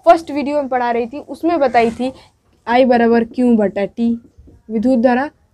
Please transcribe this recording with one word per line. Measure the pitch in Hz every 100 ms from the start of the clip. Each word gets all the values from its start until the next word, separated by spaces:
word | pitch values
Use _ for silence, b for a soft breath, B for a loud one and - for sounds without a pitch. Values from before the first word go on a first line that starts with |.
फर्स्ट | - 339 330
वीडियो | 285 269 294
में | 269
पढ़ा | 254 240
रही | 240 240
थी | 277
उसमें | - 269 320 339
बताई | 269 240 233
थी, | 233 254 262 b _ _ _ -
आई | 247 262
बराबर | 240 233 233 226
क्यू | - 247 233
बटा | 202 202 196
टी। | - 233 233 - _ - - -
विद्युत | 220 233 262
धारा | 247 247 294 - _